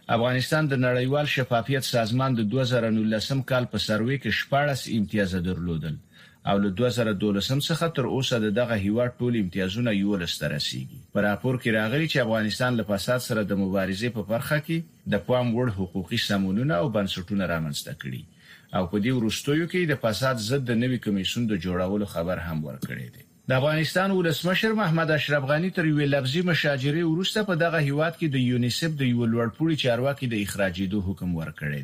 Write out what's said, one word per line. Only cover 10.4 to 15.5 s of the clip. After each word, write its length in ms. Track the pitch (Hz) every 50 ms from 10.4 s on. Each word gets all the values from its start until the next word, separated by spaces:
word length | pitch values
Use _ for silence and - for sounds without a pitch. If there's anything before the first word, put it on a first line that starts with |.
| 78 73 73
رسیږي. 460 | 73 - - 64 64 65 64 - - - - -
په 60 | 104 101
راپور 280 | 104 101 - - 131 123 120
کې 80 | - 117 110
راغلي 300 | 107 107 110 127 151 165
چې 160 | 151 - 139 120
افغانستان 460 | 110 113 110 107 107 - - 127 127 123 110
له 40 | 101 104
فساد 340 | 101 95 - 123 123 127 - -
سره 140 | 117 110 104
د 100 | 92 101 95 98
مبارزې 460 | 95 95 98 95 95 95 98 120 120 107
په 40 | 110 - 104 113
برخه 260 | 120 131 - 151 151 -
کې 100 | - 165 170 165 - - - - - -
د 100 | - - -
پام 240 | 123 123 123 120